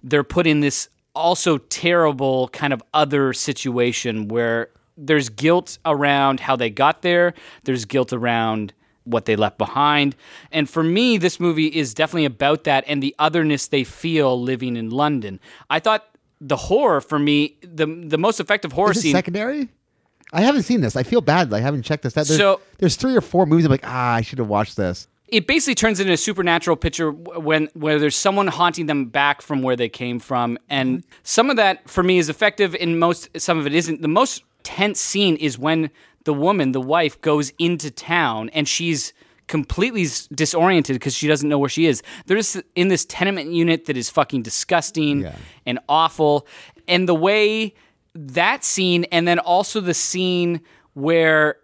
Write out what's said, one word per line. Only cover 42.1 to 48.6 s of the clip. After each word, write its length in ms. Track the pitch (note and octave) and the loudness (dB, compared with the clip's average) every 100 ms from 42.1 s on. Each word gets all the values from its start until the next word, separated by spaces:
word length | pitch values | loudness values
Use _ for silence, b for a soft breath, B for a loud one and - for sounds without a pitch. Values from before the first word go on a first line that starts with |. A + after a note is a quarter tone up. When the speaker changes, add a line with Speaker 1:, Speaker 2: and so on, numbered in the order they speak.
| B - | B -2
Speaker 1:
They're 100 | G3+ | -2
just 240 | G#3+ G3 - | 0 -6 -8
in 140 | - F3+ | 0 2
this 160 | F3+ | 2
tenement 480 | - - G3 G3 D3 | -2 -2 -2 -2 -4
unit 320 | E3+ E3+ D#3+ - | 0 2 0 -2
that 100 | C3+ | -4
is 140 | A#2 | -2
fucking 320 | - C#3+ C3+ | 0 0 -2
disgusting 800 | A2 - - F3 - - D3+ C#3+ | -4 -6 0 0 0 -2 0 0
Speaker 2:
Yeah. 140 | F2+ - B B | -4 -10 B B
Speaker 1:
and 140 | - B2 - | -8 -8 0
awful. 560 | D3+ D#3+ - D#3 D3 - B B B - | 2 2 2 2 2 -2 B B B -2
And 200 | F3 F3+ | 0 2
the 60 | |
way 600 | E3 F3+ G#3+ G#3 A3 A3 _ b b _ - | 2 4 4 2 0 -4 _ b b _ -18
that 480 | C#3+ C3 F3+ C#4 | -8 0 0 0